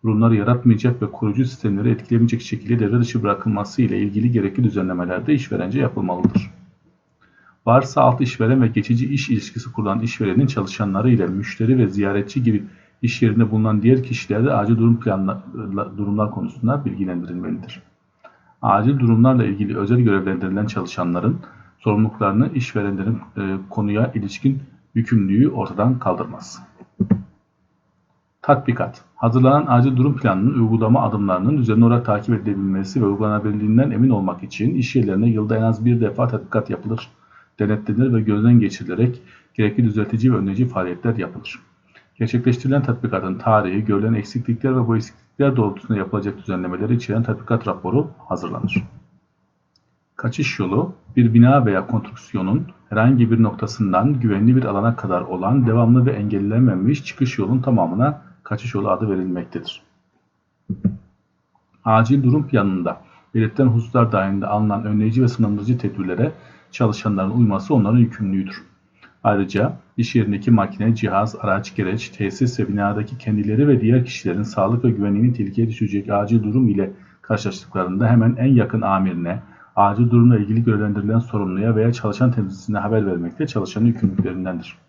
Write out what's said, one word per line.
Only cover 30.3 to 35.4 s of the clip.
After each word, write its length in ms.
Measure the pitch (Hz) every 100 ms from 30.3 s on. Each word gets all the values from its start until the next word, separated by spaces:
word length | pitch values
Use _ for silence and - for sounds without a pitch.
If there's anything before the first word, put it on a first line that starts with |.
| 95 113 147
uygulama 420 | 110 110 110 127
adımlarının 560 | 113 104 101 90 104 147
düzenli 260 | 113 107
olarak 200 | 117 120
takip 300 | 120 104 113
edilebilmesi 680 | 110 104 98 98 95 95 135
ve 40 | 104
uygulanabilirliğinden 840 | 101 107 104 104 104 107 113 143
emin 200 | 107 131
olmak 320 | 107 95 90
için 320 | - - 107
iş 220 | - 123 131
yerlerine 320 | 104 95 117
yılda 280 | 110